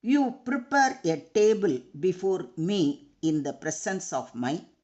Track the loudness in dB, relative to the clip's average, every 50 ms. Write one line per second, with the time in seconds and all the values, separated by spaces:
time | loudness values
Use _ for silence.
0 | 2 2 2 4 4 0 -2 -6 -6 -4 -4 -4 -4 0 2 2 2 2 0 -2
1 | -2 -2 -2 -2 -4 -2 _ 4 4 4 4 4 2 0 0 -2 -6 -10 _ -2
2 | -2 -2 -2 0 0 -2 -2 -2 -4 -10 -8 -6 -4 -2 0 2 2 0 0 -4
3 | -10 _ _ _ -2 0 0 0 -2 -4 -8 -6 -6 -6 -6 -6 -6 -6 -6 -6
4 | -8 -6 -6 -6 -8 -6 -8 -6 -4 -4 -4 -4 -8 _ _ _